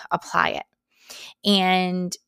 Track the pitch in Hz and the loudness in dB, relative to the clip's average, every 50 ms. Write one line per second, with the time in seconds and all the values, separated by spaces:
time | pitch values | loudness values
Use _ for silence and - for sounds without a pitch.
0 | - - - 175 - - - 170 - - - - - _ _ _ _ _ _ _ | -8 -4 -4 -4 -2 -2 0 2 2 2 0 -4 -8 _ _ _ _ _ _ _
1 | _ - - - - - - _ - 196 202 196 185 185 185 185 185 180 180 180 | _ -20 -20 -18 -18 -20 -14 _ 0 2 2 4 4 4 4 2 2 0 0 -2
2 | 180 180 - - _ | -4 -4 -6 -10 _